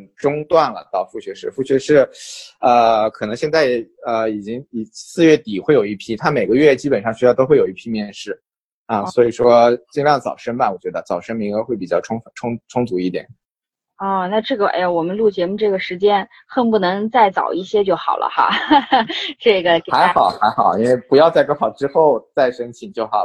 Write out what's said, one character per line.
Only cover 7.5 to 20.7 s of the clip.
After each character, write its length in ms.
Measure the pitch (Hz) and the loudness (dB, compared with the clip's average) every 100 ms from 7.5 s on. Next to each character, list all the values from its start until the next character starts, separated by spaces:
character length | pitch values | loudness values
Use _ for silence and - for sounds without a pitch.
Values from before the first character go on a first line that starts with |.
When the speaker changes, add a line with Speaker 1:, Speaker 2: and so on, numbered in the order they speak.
| 139 | 4
Speaker 1:
有 100 | 92 | 2
一 60 | |
批 180 | 92 117 | -4 -8
面 200 | 110 104 | -8 -8
试。 300 | - 104 95 _ _ _ _ - | -12 -12 -14 _ _ _ _ -6
啊， 140 | 110 | -4
Speaker 2:
哦。 40 | 135 | -2
Speaker 1:
所 120 | 123 | 0
以 60 | 117 | 0
说 400 | 110 120 120 120 123 - | 2 4 6 4 2 -4
尽 120 | 143 | -2
量 160 | 143 139 | 0 0
早 160 | - - | -2 -8
申 220 | - 120 | -10 -4
吧， 140 | 117 | -4
我 60 | 92 | -4
觉 100 | 92 | -8
得 100 | 87 | -8
早 180 | - 90 | -6 -8
申 140 | 101 113 | -6 -6
名 200 | 104 104 | -4 -4
额 80 | |
会 140 | 117 113 | -6 -8
比 80 | 87 | -4
较 160 | 87 | -4
充， 180 | - 117 - | -2 -8 -10
充， 260 | - 120 117 - | -10 -8 -8 -8
充 160 | 123 | -6
足 160 | 120 90 | -4 -4
一 80 | 90 | -4
点。 200 | 87 - - _ _ _ _ _ _ | -6 -10 -20 _ _ _ _ _ _
Speaker 2:
哦， 240 | 196 190 180 | -4 -4 -2
那 100 | 220 | -2
这 160 | 220 240 | -2 -2
个， 80 | 202 | 0
哎 100 | - | 0
呀， 100 | 180 | -2
我 140 | 170 | -2
们 120 | 170 202 | -4 0
录 140 | 220 | 0
节 160 | 190 175 | 0 -4
目 100 | 202 | -2
这 140 | 214 | -2
个 80 | 190 | -2
时 180 | - 180 | -6 -2
间 320 | 202 202 196 _ _ | 2 2 -2 _ _
恨 240 | 269 233 | -2 0
不 80 | 214 | 2
能 280 | 180 196 220 | 0 -2 -2
再 180 | 247 202 | 2 2
早 240 | 185 - | 2 -4
一 80 | 170 | -4
些 220 | 190 208 | -2 -2
就 120 | 196 165 | 0 -2
好 220 | - - | -2 -2
了 100 | - | -2
哈。 200 | - 120 | 0 0
<laughs> 880 | 214 - 285 - 247 226 339 370 - | 0 2 2 4 0 0 -6 -10 -2
这 220 | 240 190 | 2 2
个 180 | 175 165 | 2 0
给 100 | - | 0
大 80 | 131 | 2
家 80 | 180 | 2
Speaker 1:
还 60 | |
好， 160 | 170 98 | 4 0
还 200 | - 107 | 2 -2
好， 260 | - 101 | 2 2